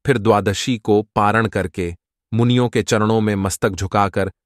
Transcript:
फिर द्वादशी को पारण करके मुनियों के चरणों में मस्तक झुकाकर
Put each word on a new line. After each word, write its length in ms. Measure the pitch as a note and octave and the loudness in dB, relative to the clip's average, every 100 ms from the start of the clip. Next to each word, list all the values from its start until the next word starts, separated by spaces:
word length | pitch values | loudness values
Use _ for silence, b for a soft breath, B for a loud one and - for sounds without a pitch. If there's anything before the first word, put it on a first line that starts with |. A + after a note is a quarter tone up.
| - | -2
फिर 120 | B2 | 0
द्वादशी 600 | G#2 G#2 G2 G2 - A#2 | 2 2 2 -4 -4 -4
को 240 | - G#2 | 0 0
पारण 460 | G#2 - G#2 A2 A2 | 0 0 2 2 0
करके 480 | G#2 F#2 - F2 F2 _ _ _ | -2 -6 -6 -8 -8 _ _ _
मुनियों 360 | A2+ A#2+ B2 A#2+ | 0 2 2 2
के 140 | A#2+ | -2
चरणों 380 | G#2 A2 G#2+ A2+ | 0 0 2 2
में 140 | G#2+ G2+ | 0 -2
मस्तक 340 | F#2+ - A2+ | -4 -2 -4
झुकाकर 600 | F#2 G2 G#2 G2 - F#2+ - | -4 -4 0 0 -2 -6 -8